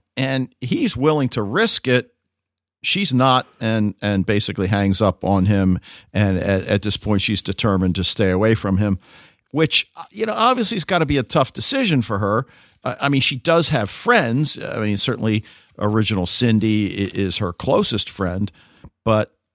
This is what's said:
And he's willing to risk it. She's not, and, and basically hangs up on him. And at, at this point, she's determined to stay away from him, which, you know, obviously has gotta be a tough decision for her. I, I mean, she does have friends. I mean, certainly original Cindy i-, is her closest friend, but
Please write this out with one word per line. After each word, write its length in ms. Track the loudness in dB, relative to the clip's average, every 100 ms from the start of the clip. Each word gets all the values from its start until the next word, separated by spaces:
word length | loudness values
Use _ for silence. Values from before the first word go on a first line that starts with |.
| _ -6
And 380 | -2 -2 -4 _
he's 340 | -6 -2 -2 0
willing 320 | 0 2 0
to 120 | -2
risk 440 | -2 0 0 0 2
it. 220 | 0 0 _ _ _ _ _ _ _
She's 280 | -4 -2 0
not, 320 | 2 4 2 0 _
and, 340 | -2 0 0 -2
and 240 | 0 0 0
basically 400 | 0 -2 -2 0
hangs 340 | 2 2 2
up 240 | 2 0
on 220 | 0 2 2
him. 320 | 2 2 0 -4 -20 _
And 240 | 0 0 0
at, 300 | 0 -2 0
at 160 | -2
this 140 | -2 -4
point, 260 | -2 -2
she's 180 | 0 0
determined 540 | -2 0 0 2 0
to 80 | 0
stay 280 | -2 0 0
away 260 | 2 2 2
from 220 | 2 2
him, 200 | 2 -2 _ -20 -20 _ _
which, 360 | -2 0 0 -2 -10 -18
you 160 | -8 -4
know, 80 |
obviously 400 | 0 2 2 0
has 80 | -2
gotta 220 | -2 0 2
be 100 | 0
a 60 |
tough 300 | 0 0 0
decision 500 | -2 -4 0 2 0
for 160 | 0 -2
her. 260 | 0 -2 -4 -12 _ _
I, 140 | -10 -4
I 60 | 0
mean, 120 | 0
she 160 | 0 -2
does 320 | 2 2 2
have 200 | 0 -2
friends. 720 | -4 0 2 2 0 -2 -4
I 180 | -8 -4
mean, 160 | -2 -2
certainly 480 | -2 -2 0 0 -2 -14 _ -6
original 480 | 0 0 0 0 0
Cindy 600 | 2 2 2 2 0 0 -2 -4
i-, 40 |
is 240 | -2 -4 -4
her 140 | -6
closest 580 | -6 0 0 0 -2 -6
friend, 400 | -4 -4 -4 -6 -8 _ _ -20 _
but 320 | 0 0 -2 _ _